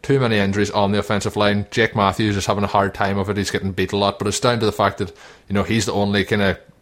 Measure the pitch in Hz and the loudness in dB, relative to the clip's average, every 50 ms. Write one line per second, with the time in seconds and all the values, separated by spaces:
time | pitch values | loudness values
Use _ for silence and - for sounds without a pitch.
0 | - - 139 135 131 117 110 104 98 98 98 104 101 101 - 104 101 98 104 101 | -4 -2 0 0 2 2 2 2 0 0 0 0 0 0 0 0 0 2 2 0
1 | 98 - 110 101 - 107 - 107 104 104 101 101 95 - - 120 110 110 - 113 | -2 -2 -2 -2 -2 -2 -2 0 2 2 2 0 -2 -2 0 0 0 2 2 2
2 | 101 95 92 - 110 107 101 98 - - 104 101 101 98 - 101 98 98 - - | 2 2 2 2 0 0 0 0 0 0 0 0 0 0 2 2 0 0 0 -2
3 | 104 98 98 101 95 104 101 104 95 - - 101 95 95 90 95 95 90 - 101 | -2 0 0 0 -2 -2 -2 -2 -2 -2 -2 -2 -4 -4 -2 -2 -2 -2 0 0
4 | 101 98 98 - 104 104 98 - - 123 120 113 110 104 - - 104 98 - - | 0 0 0 0 -2 -4 -2 0 0 0 0 2 0 0 0 2 0 0 0 -2
5 | 101 85 - - - - - - _ - 101 101 92 90 113 113 101 113 85 101 | -6 -8 -8 -14 -20 -20 -20 -20 _ -4 -2 -2 0 0 0 0 0 0 0 0
6 | 101 101 101 101 95 - 113 104 101 95 85 - - - - _ | 0 0 0 0 0 0 0 0 2 0 0 -2 -6 -16 -20 _